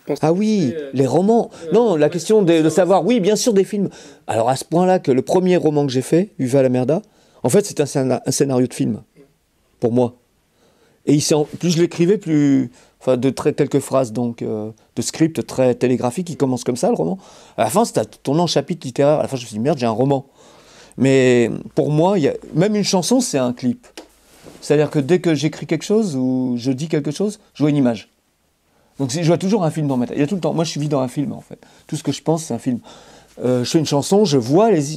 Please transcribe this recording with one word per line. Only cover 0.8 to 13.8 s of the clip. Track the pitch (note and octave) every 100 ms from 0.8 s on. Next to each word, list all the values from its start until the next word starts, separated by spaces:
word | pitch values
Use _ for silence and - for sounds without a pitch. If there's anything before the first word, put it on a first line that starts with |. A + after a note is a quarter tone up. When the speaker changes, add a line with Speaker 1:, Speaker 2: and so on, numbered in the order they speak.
| C#3
Speaker 2:
les | C3 C3
romans. | D3 G3 A#3 - -
Speaker 1:
euh, | E3
Speaker 2:
Non, | G3 A#3+ D#3+
la | D3
Speaker 1:
ouais, |
Speaker 2:
question | E3 - G#3+
des, | F3 E3
de | D#3
Speaker 1:
ça, | E3
Speaker 2:
savoir, | F3+ F#3+
oui, | E3+ B3
bien | F3+
sûr, | G#3 B3+
des | G3
films. | F#3+ G#3 F3 - - - -
Alors | A2 A2+
à | C3
ce |
point-là | - E3+ F#3 F#3
que | C#3+
le | C3
premier | - F#3 F#3 F3+
roman | D3+ D3 C#3+
que |
j'ai | B2+
fait, | B2 D#3+ G#3 -
Viva | B2+ C#3
la | C3
Merda, | B2 B2 E3 - _ _ _
en | B2+
fait, | F#3+
c'est | G#3 -
un | C#3+
scéna-, | C#3+ C3 B2 -
un |
scénario | - C#3 B2+ B2+
de |
film, | - C3 G#2 - _ - _ _ _ _ _
pour | A#2+
moi. | A#2+ A#2+ - _ _ _ _ _ _ _ _ -
Et |
il | D3
s'est | -
en, | D#3
plus | D3+ - F3
je | D#3+
l'écrivais, | E3+ - F3 G#3
plus... | D#3+ D3+ C#3+ C3+ B2 - _ _
Enfin, | - B2+
de | C3
très, | A#2+ D3+
quelques | D3 C#3+ C#3+